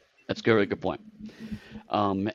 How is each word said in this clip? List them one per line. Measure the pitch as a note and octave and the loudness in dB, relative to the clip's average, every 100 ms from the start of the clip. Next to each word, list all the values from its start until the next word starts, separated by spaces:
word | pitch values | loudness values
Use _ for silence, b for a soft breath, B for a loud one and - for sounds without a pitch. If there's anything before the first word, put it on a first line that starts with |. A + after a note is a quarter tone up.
| _ _ - | _ _ -8
That's | A2+ - | -2 4
a | |
really | A2 G2+ | 4 4
good | F#2+ | 0
point. | F2+ D2 - - B B B B B B - | -2 -4 -10 -16 B B B B B B -2
Um, | G#2 G2+ G2 G2+ | 0 2 2 0